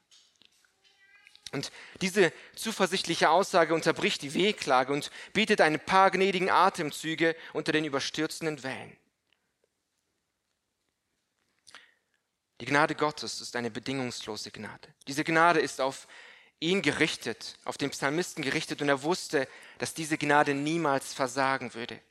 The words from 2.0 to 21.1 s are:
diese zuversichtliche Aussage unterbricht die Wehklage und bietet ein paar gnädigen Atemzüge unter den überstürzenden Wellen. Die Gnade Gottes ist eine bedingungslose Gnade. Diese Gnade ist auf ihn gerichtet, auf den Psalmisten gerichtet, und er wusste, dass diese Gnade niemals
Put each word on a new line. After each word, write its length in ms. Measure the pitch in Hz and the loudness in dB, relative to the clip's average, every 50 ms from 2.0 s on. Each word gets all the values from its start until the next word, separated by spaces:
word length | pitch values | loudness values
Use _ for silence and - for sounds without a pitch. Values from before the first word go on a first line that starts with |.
diese 320 | 185 190 180 208 180 156 - - - - - | -4 0 4 4 4 4 4 -2 -20 -20 -14
zuversichtliche 720 | - - 226 202 - 196 160 185 185 - 165 165 - 180 156 | -10 -6 -4 -2 0 0 0 0 -2 -2 -2 0 2 4 6
Aussage 440 | 160 185 190 - - 175 165 151 165 | 6 4 4 4 4 4 4 4 2
unterbricht 480 | 160 160 170 139 120 113 107 - - | 0 2 0 0 2 0 -2 -2 -2
die 120 | 151 135 - | -6 -4 0
Wehklage 580 | - 185 214 202 - - 151 131 127 131 127 | 2 2 2 0 0 0 2 2 2 2 2
und 200 | 139 147 - - - - - - | -2 -4 -4 -6 -12 -14 -12 -4
bietet 280 | - 190 214 - 208 - | 0 0 2 2 4 4
ein 180 | 180 156 156 147 | 4 4 2 0
paar 320 | - - 190 190 190 190 | -2 2 4 6 6 6
gnädigen 400 | 180 185 190 196 185 185 185 - | 4 2 2 2 2 0 2 4
Atemzüge 840 | 113 156 180 196 - - 160 143 - - - 156 160 143 165 165 156 - - - | 4 6 6 4 2 0 -6 -6 -6 -6 -6 -6 -2 2 2 2 0 -2 -8 -10
unter 180 | - 156 151 165 | -8 -6 -2 0
den 140 | 151 156 156 | 0 0 0
überstürzenden 800 | 147 135 135 - - - 156 156 160 - - 170 156 156 139 117 | 0 -2 -2 -4 -4 -4 -4 -4 -4 -4 -6 -6 -6 -6 -6 -6
Wellen. 320 | 135 123 98 - 104 - _ _ _ _ _ _ _ _ _ _ _ _ _ _ _ _ _ _ _ _ _ _ _ _ _ _ _ _ _ _ _ _ _ _ _ _ _ _ _ _ _ _ _ _ _ _ _ _ _ _ _ _ _ _ - - - - _ _ _ _ _ _ _ _ _ _ _ _ _ _ - | -8 -8 -8 -12 -16 -20 _ _ _ _ _ _ _ _ _ _ _ _ _ _ _ _ _ _ _ _ _ _ _ _ _ _ _ _ _ _ _ _ _ _ _ _ _ _ _ _ _ _ _ _ _ _ _ _ _ _ _ _ _ _ -20 -20 -20 -20 _ _ _ _ _ _ _ _ _ _ _ _ _ _ -10
Die 60 | 120 | -4
Gnade 300 | 120 143 143 156 160 147 | 0 2 4 4 4 2
Gottes 440 | - 151 151 151 - 117 104 - - | 0 -2 -2 -2 -4 -8 -10 -10 -10
ist 140 | 110 - - | -10 -8 -8
eine 160 | 123 120 117 | -6 -6 -6
bedingungslose 800 | 107 123 113 131 135 135 127 120 - - - 110 107 104 - 107 | -6 -8 -8 -6 -6 -6 -6 -6 -8 -10 -10 -10 -10 -10 -10 -12
Gnade. 380 | - 113 107 107 123 - - - _ _ - | -12 -14 -14 -14 -14 -16 -20 -20 _ _ -14
Diese 160 | 143 139 147 | -10 -6 -4
Gnade 380 | 151 170 160 160 165 175 170 160 | -2 2 4 6 6 6 6 4
ist 200 | 127 - - - | 2 0 0 -2
auf 280 | 131 135 135 - - - - - - - - - - _ _ - | -2 -2 -2 -6 -14 -20 -20 -20 -20 -20 -20 -20 -20 _ _ -6
ihn 240 | 151 170 190 202 | -2 0 0 2
gerichtet, 720 | 143 147 - - 151 160 - - - 123 104 - - - - - - | 2 0 2 2 0 0 0 -4 -8 -8 -8 -10 -12 -16 -16 -14 -10
auf 140 | - 120 - | -10 -6 -4
den 120 | 143 135 | -4 -6
Psalmisten 520 | - - 151 139 147 170 175 - - - | -4 -2 -2 -2 0 -2 -4 -4 -6 -6
gerichtet, 400 | 143 131 135 156 - - 156 - | -4 -2 -2 -4 -4 -6 -6 -4
und 60 | 147 143 | 0 0
er 140 | 139 131 | 0 0
wusste, 460 | 135 160 185 - - - 156 143 131 - - - - - - - | 0 -2 -2 -2 -4 -2 -2 -2 -2 -2 -8 -20 -20 -16 -10 -8
dass 160 | 123 - - | -8 -8 -6
diese 240 | 160 160 147 156 - | -6 -6 -4 -4 -2
Gnade 360 | 147 147 147 147 147 147 139 | 2 4 4 4 4 4 2
niemals 600 | 139 143 151 165 170 160 143 135 131 - - | -2 -2 -2 -2 0 0 0 0 0 -2 -6